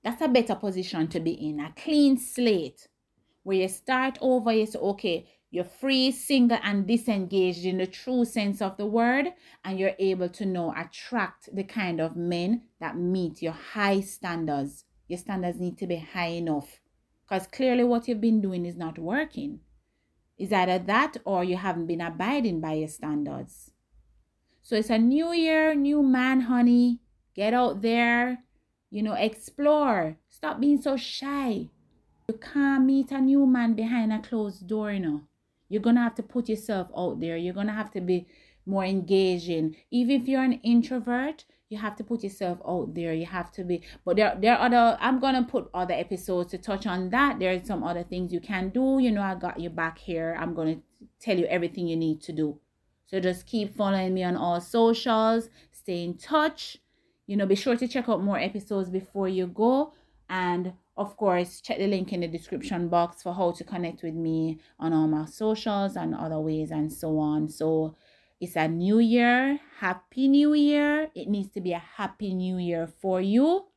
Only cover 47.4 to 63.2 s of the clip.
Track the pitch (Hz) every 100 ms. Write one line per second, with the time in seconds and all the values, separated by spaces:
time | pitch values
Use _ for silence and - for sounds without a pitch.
47.4 | 185 185 180 190 170 175 175 185 180 170
48.4 | - 190 190 240 262 269 254 208 196 185
49.4 | 180 - 170 160 165 165 - 165 165 165
50.4 | 170 165 156 165 _ _ - _ - 185
51.4 | 170 180 170 180 175 165 160 156 - 156
52.4 | 151 147 _ _ _ _ _ 190 185 180
53.4 | - 233 202 - 202 196 185 185 180 180
54.4 | 175 175 175 233 226 226 254 220 220 226
55.4 | 226 _ _ - - 175 175 175 - 302
56.4 | 311 311 - - _ _ _ _ - 202
57.4 | 196 196 269 240 254 262 240 196 196 180
58.4 | 180 208 - 196 180 185 190 196 190 185
59.4 | 180 180 226 262 302 _ _ _ - 185
60.4 | 180 175 180 185 _ - 196 - 208 180
61.4 | 180 - - - 196 196 185 180 170 165
62.4 | - 175 - 180 175 175 170 -